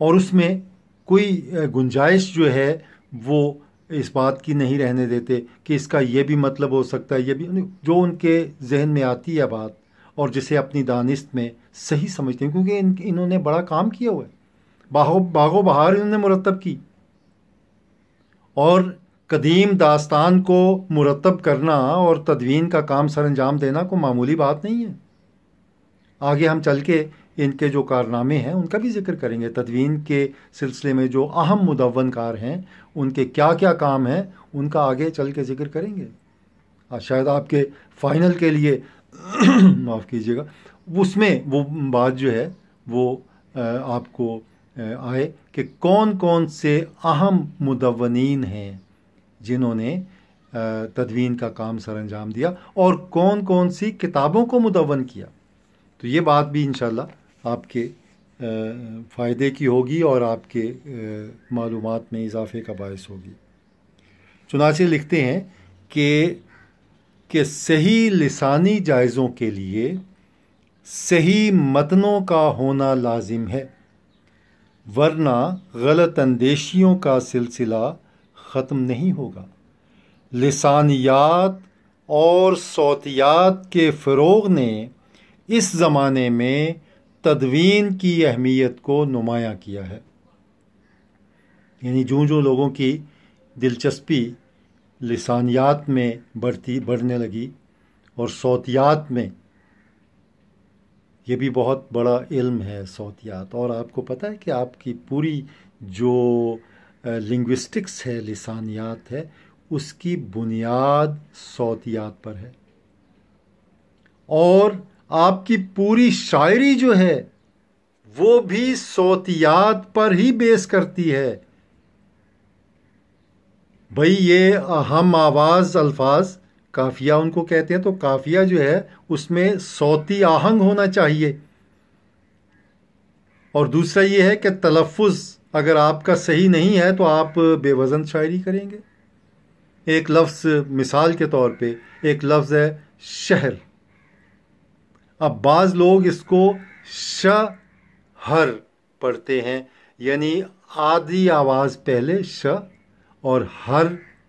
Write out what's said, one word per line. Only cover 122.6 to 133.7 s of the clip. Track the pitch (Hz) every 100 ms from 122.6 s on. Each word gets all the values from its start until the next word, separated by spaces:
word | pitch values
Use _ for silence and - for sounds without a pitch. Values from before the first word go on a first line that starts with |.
| _ _ _ _ _ _ _ _ _ _ _ _ -
भाई | 98 156
ये | 196 180 180 185 196
हम | 185 160 127 151 180 165
आवाज़ | 151 143 156 180 180 175
अल्फाज | 151 147 135 147 190 - _ _ _
काफिया | - 131 131 135 151
उनको | 165 170
कहते | 165 165 160
हैं, | 180
तो | 190
काफिया | 190 139 135 143 180
जो | 190 175
है | 139 180 - - -
उसमें | 151 - 175 190 190
सौती | - - 147 151 151 196
आहंग | 175 160 190 226
होना | 190 202 196
चाहिए। | 196 156 151 151 147 - _ _ _ _ _ _ _ _ _ _ _ _ _ _ _ _ _ _ _ _ 147
और |
दूसरा | 139